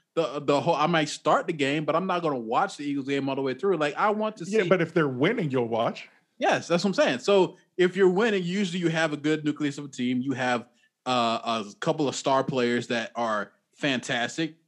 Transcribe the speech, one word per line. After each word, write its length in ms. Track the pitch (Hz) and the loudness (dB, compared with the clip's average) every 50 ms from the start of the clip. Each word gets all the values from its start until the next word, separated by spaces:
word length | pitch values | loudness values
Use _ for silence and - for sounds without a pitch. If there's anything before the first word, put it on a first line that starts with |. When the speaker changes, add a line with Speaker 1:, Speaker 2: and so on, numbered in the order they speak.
| _ _ _ | _ _ _
Speaker 1:
the, 260 | 160 160 - - 160 | -2 -2 -2 -4 -4
the 200 | 143 131 143 139 | 0 2 2 2
whole, 140 | 139 165 165 | 2 2 2
I 120 | 139 151 | 2 2
might 220 | 170 175 160 156 151 | 2 2 2 0 -2
start 380 | - - - 151 180 277 262 | -4 -2 0 2 2 2 2
the 60 | 180 170 | -2 -2
game, 300 | 143 139 135 143 160 151 | -2 0 0 0 0 0
but 120 | 147 147 | 0 0
I'm 100 | 165 190 | 0 0
not 160 | 185 180 175 165 | 0 -2 -2 0
gonna 160 | 156 139 123 | -2 -2 -2
watch 380 | 113 110 127 147 190 - - | -2 -2 0 0 0 0 -2
the 80 | - 143 | -6 -6
Eagles 240 | 143 139 143 127 135 | -6 -4 -4 -4 -2
game 200 | 143 139 139 139 | -2 -2 -2 -2
all 60 | 135 | -2
the 80 | 135 135 | -2 -2
way 120 | 135 127 | -4 -2
through. 240 | 131 190 202 185 156 | -2 0 0 2 2
Like, 160 | 151 147 - | 0 -2 0
I 160 | 151 190 214 | 0 0 0
want 260 | 208 214 214 214 214 | 0 0 -2 -4 -6
to 80 | - 170 | -8 -6
Speaker 2:
Yeah, 160 | 190 208 220 190 | -2 0 0 2
Speaker 1:
see 60 | 165 | 4
Speaker 2:
but 120 | 190 175 165 | 4 2 2
if 100 | 160 - | 2 2
they're 140 | 175 156 143 | 2 2 2
winning, 420 | 127 123 143 190 240 254 175 143 | 2 2 0 0 2 0 -2 -2
you'll 160 | 127 127 120 113 | 0 0 0 0
watch. 400 | 117 113 120 - 117 - - - _ _ _ _ _ - | 0 0 0 0 -2 -6 -10 -20 _ _ _ _ _ -2
Speaker 1:
Yes, 300 | 262 349 196 127 - - | 0 0 0 0 0 0
that's 160 | 170 175 160 | 0 0 0
what 60 | 202 | 0
I'm 40 | 185 | 2
saying. 240 | - 302 233 135 131 | 2 2 2 2 0
So 360 | - - 202 196 180 156 - - _ _ _ | 2 4 4 4 4 2 0 -6 _ _ _
if 200 | - 180 185 175 | 2 2 2 4
you're 120 | 196 196 185 | 4 4 6
winning, 320 | 180 190 233 233 208 190 175 | 6 4 2 2 2 0 -2
usually 340 | 170 185 208 208 175 170 185 | -2 0 0 0 -2 -2 -2
you 80 | 175 160 | 0 0
have 240 | 160 160 160 156 151 | 2 2 0 0 -2
a 40 | |
good 280 | 147 139 151 156 156 151 | -2 0 0 0 0 0
nucleus 340 | 151 147 151 151 143 139 151 | -2 -2 -2 -2 -4 -4 -6
of 80 | 147 | -10
a 20 | 135 | -10
team. 320 | - - 123 123 127 123 | -8 -4 -2 -2 0 0
You 120 | 127 139 131 | -2 -2 -2
have, 360 | 123 127 127 123 117 110 - _ _ _ _ _ _ _ | -2 0 0 0 -2 -2 -6 _ _ _ _ _ _ _
uh, 560 | 127 127 123 117 117 113 - - 117 113 110 101 101 | -4 -2 0 0 0 0 -2 -2 -4 -4 -4 -6 -8
a 60 | 101 - | -12 -6
couple 260 | - 165 156 151 151 127 | -4 -2 -2 0 0 -2
of 60 | 120 | -2
star 300 | - - 143 135 135 131 | -2 0 2 2 2 2
players 420 | - 139 127 120 120 120 120 120 - | 0 0 0 0 2 0 0 -2 -2
that 220 | 123 117 113 - - | -2 -4 -4 -4 -4
are 360 | 117 117 113 107 104 98 - - _ _ _ _ | -4 -2 -2 -2 -2 -4 -6 -12 _ _ _ _
fantastic. 840 | - - 143 131 120 - - 131 120 117 120 - - 165 156 - _ _ | -6 -2 -2 -2 -2 -2 -4 -4 -2 -2 -4 -4 -4 -6 -6 -6 _ _